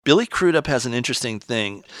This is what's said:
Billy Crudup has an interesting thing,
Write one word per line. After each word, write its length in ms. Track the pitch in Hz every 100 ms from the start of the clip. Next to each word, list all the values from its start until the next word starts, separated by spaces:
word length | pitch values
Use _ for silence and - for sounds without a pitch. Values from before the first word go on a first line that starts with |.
| 135
Billy 220 | 170 240
Crudup 400 | - 180 160 156
has 180 | 131 123
an 80 |
interesting 460 | 117 123 123 120 110
thing, 440 | - 117 104 98 - -